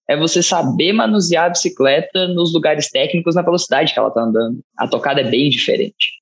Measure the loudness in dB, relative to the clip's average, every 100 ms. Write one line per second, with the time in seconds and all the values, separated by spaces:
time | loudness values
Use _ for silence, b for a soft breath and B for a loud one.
0 | -4 0 2 0 0 0 0 0 2 2
1 | 2 2 2 2 2 0 -4 0 2 2
2 | 0 -4 -2 0 0 2 0 0 -2 -2
3 | 0 0 0 0 0 0 0 0 0 0
4 | 0 0 0 0 -2 -6 -10 -8 -4 -2
5 | -2 -2 0 0 2 0 0 0 -2 -4
6 | -6 -6